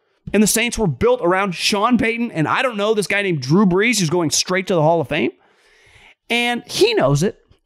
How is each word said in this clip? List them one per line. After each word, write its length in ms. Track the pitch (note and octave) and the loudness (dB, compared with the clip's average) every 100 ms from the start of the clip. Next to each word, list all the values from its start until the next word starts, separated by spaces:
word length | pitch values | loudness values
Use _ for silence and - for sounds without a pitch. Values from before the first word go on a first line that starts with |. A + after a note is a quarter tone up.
| _ _ - | _ _ -2
And 80 | G3+ | 2
the 60 | G#3+ | 2
Saints 300 | A3+ A#3 A3+ | 2 -2 -2
were 100 | G3 | -2
built 320 | A#2+ A3+ B3+ | 0 0 2
around 320 | F3 F#3 G3+ | 2 0 -2
Sean 440 | E3 - G3+ A3+ A#3+ | -4 -2 0 2 2
Payton. 340 | A3+ A#3 A#3 | 0 -2 -4
And 160 | D#3+ C3+ | -2 0
I 140 | F3+ | 0
don't 160 | C4 G#3 | -2 -2
know 160 | G#3 | 0
this 140 | G#3+ F3 | 0 -2
guy 140 | G3+ | -2
named 200 | G3 D#3 | -2 -2
Drew 240 | B2+ F3+ | 2 4
Brees 340 | G3+ F3+ A#3 G#3+ | 4 2 2 0
who's 100 | D#3 | 0
going 220 | F3+ D3+ | 0 0
straight 340 | - - F#3 F#3 | -2 -2 -2 0
to 80 | |
the 60 | E3+ | 0
Hall 200 | D3+ E3+ | 2 0
of 80 | C#3+ | -2
Fame. 220 | D3 C#4 - _ _ _ _ _ - - _ - | -4 -4 -6 _ _ _ _ _ -20 -20 _ -6
And 340 | A#3+ A#3+ A#3+ | -2 -2 -4
he 280 | - - A4 | -6 0 2
knows 280 | G#4+ C3+ C#3+ | 2 2 2
it. 160 | G3 - _ _ | 0 -4 _ _